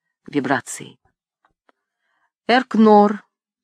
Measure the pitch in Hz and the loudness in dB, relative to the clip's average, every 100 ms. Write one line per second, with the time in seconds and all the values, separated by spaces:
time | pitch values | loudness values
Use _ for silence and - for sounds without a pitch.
0 | _ _ - 143 131 135 - - - - | _ _ -12 -8 -4 -6 -8 -16 -20 -20
1 | _ _ _ _ _ _ _ _ _ _ | _ _ _ _ _ _ _ _ _ _
2 | _ _ _ _ - 240 254 214 220 208 | _ _ _ _ -4 -2 -2 0 4 4
3 | 208 208 - _ _ _ | 2 -2 -14 _ _ _